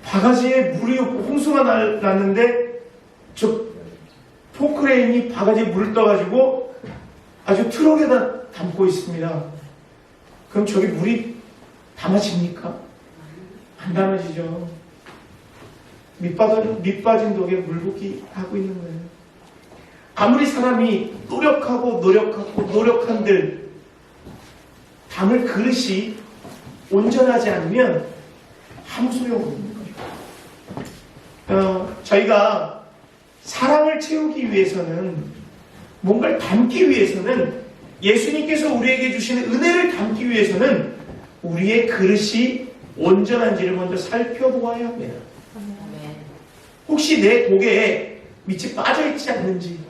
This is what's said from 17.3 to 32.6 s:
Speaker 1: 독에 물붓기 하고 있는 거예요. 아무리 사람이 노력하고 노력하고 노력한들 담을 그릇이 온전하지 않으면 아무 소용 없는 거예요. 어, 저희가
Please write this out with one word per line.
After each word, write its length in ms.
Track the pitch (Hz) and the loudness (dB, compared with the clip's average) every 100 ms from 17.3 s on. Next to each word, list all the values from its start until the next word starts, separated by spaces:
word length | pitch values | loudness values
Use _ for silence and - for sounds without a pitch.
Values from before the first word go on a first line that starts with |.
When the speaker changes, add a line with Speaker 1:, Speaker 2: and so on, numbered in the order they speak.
| 185 | -2
Speaker 1:
독에 200 | 175 185 | -2 -2
물붓기 680 | 160 165 190 - 196 196 - | -4 -6 -6 -8 -10 -10 -12
하고 220 | 196 185 202 | -12 -8 -6
있는 220 | 190 185 | -6 -8
거예요. 200 | 170 165 170 - - _ - - - - - - - | -12 -14 -16 -20 -20 _ -20 -20 -20 -20 -20 -20 -18
아무리 320 | - 208 262 285 | 0 4 4 2
사람이 680 | 262 254 226 226 190 - - - | 0 0 2 2 0 -2 -12 -8
노력하고 680 | - 302 277 262 247 247 190 | 0 2 2 0 -2 0 2
노력하고 640 | 180 208 220 208 196 - | 4 4 2 -6 -8 -6
노력한들 1040 | 196 214 233 233 233 220 208 185 156 - - - - - _ - - - - - - - - - - | -2 2 2 2 0 -2 2 2 2 -6 -16 -20 -20 -20 _ -20 -20 -20 -20 -20 -20 -20 -20 -20 -16
담을 340 | - 196 247 - | 0 2 4 2
그릇이 680 | 190 247 254 - 190 226 - - - - - - - - | 0 0 0 0 -2 -4 -10 -16 -20 -20 -20 -20 -20 0
온전하지 580 | 196 233 247 254 233 208 | 2 2 4 4 4 0
않으면 560 | 175 165 226 247 170 - - - - - - - - - - | -2 -2 2 2 2 -6 -16 -20 -20 -20 -20 -20 -20 -14 -4
아무 160 | 247 | -2
소용 240 | 247 240 226 | -2 -4 -4
없는 320 | - - 202 | -4 -8 -10
거예요. 80 | - - - - - - - - - - - - - - - - - - 190 | -12 -16 -14 -14 -14 -18 -20 -20 -20 -16 -14 -14 -16 -20 -20 -20 -20 -2 0
어, 340 | 190 185 - - | 2 -2 -6 -12
저희가 840 | - 202 196 - - - | 2 4 6 4 4 2